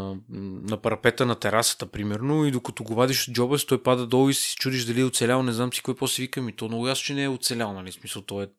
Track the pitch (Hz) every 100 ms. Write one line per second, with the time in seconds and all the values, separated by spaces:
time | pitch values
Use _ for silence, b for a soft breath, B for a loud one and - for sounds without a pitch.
0 | 98 95 - 98 98 92 98 107 - 110
1 | 123 - 123 113 104 107 117 - 98 110
2 | 104 107 131 156 147 127 - - 107 113
3 | 131 131 - 117 123 143 - 131 131 127
4 | 120 127 139 135 - - 131 131 117 117
5 | 131 - 117 127 127 113 123 - - 120
6 | 131 - 131 - 123 104 110 117 123 135
7 | - 143 139 127 - 117 110 98 92 -
8 | - - 95 101 98